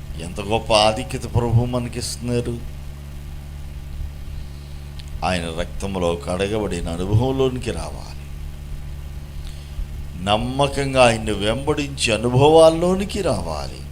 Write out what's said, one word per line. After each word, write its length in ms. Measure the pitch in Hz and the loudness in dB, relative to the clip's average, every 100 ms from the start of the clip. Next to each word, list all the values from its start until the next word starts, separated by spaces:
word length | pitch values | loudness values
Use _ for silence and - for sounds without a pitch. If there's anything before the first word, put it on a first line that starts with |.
| - 76 | -8 -8
ఎంత 180 | 85 90 | -8 -6
గొప్ప 320 | 101 110 - | -2 0 4
ఆధిక్యత 600 | 110 107 110 139 104 117 | 6 6 4 -2 -6 0
ప్రభు 300 | 117 120 117 | 0 4 4
మనకిస్తున్నారు. 920 | 123 123 120 123 113 - 120 120 120 117 - - - - - - - - - - - - - - - - - 71 71 - - - 71 - - - | 4 0 -2 -4 -6 -4 -2 0 0 -4 -6 -10 -12 -12 -12 -12 -10 -12 -12 -10 -10 -10 -8 -6 -8 -8 -8 -8 -8 -10 -12 -12 -12 -12 -10 -4
ఆయన 180 | 85 90 85 82 | -2 0 -2 -4
రక్తంలో 540 | 87 - 98 95 85 | -4 -4 -4 0 2
కడగబడిన 720 | 87 - 90 101 110 101 87 85 | 0 -2 0 0 0 0 -2 -2
అనుభవంలోనికి 840 | 85 92 110 131 135 131 123 113 | -2 2 4 4 2 0 0 -4
రావాలి, 460 | 85 80 60 - - - - - - - - - - - - - - - - - - - - - 87 | -4 -6 -8 -10 -10 -10 -10 -10 -10 -8 -8 -8 -8 -8 -10 -10 -8 -8 -8 -8 -6 -6 -6 -8 -4
నమ్మకంగా 840 | 92 107 120 135 139 139 139 131 123 | 0 0 0 0 0 0 0 6 6
ఆయన్ని 260 | 113 110 | 6 0
వెంబడించే 840 | 101 104 120 143 147 143 139 120 | 0 2 0 0 0 -2 -2 0
అనుభవాల్లోనికి 1080 | 107 120 127 143 160 160 165 175 190 196 208 | 2 4 6 8 10 10 8 2 2 0 -2
రావాలి. 560 | 170 104 80 76 67 67 71 | 0 0 -2 -4 -6 -8 -12